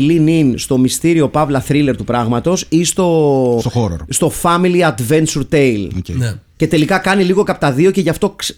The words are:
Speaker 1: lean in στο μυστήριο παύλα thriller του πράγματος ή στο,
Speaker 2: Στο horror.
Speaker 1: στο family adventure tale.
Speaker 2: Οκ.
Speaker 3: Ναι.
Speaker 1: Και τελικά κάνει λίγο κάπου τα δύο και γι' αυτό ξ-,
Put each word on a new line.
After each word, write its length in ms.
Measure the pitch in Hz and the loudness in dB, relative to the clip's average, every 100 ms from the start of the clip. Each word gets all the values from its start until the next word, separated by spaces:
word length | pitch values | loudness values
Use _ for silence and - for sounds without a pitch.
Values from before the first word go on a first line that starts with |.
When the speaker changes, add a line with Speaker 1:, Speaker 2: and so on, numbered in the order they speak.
| 143 | 2
Speaker 1:
lean 180 | 170 156 | 2 4
in 240 | 165 139 113 | 4 2 0
στο 200 | - 131 | -2 0
μυστήριο 520 | 127 - 165 165 139 | 0 0 0 2 0
παύλα 340 | 151 151 135 - | 0 0 -2 0
thriller 260 | 143 143 113 | 0 0 -2
του 60 | |
πράγματος 640 | 107 120 117 120 160 185 - | -2 -2 0 0 0 -2 0
ή 140 | 160 | -2
στο, 720 | 175 - 180 160 147 135 127 120 | 0 0 0 2 2 2 2 0
Speaker 2:
Στο 120 | 113 120 | -2 -2
horror. 300 | 107 82 73 | -2 -4 -8
Speaker 1:
στο 220 | - 160 - | -2 -2 0
family 520 | 175 175 180 175 165 110 | 0 2 2 2 0 0
adventure 480 | 113 156 156 151 123 | 0 0 0 -2 -2
tale. 360 | 151 135 107 90 90 | 2 2 0 -4 -8
Speaker 2:
Οκ. 120 | - | -6
Speaker 3:
Ναι. 240 | 131 117 95 - - | -4 -4 -6 -12 -4
Speaker 1:
Και 120 | 156 | 0
τελικά 300 | 165 147 190 | 0 0 0
κάνει 260 | 185 196 | 0 0
λίγο 200 | 180 190 | 2 2
κάπου 160 | 190 180 | 0 0
τα 120 | 151 | 0
δύο 200 | 131 180 | 2 2
και 100 | 196 | 2
γι' 80 | 165 | 0
αυτό 200 | 160 196 - | -2 -4 -4
ξ-, 160 | - | -12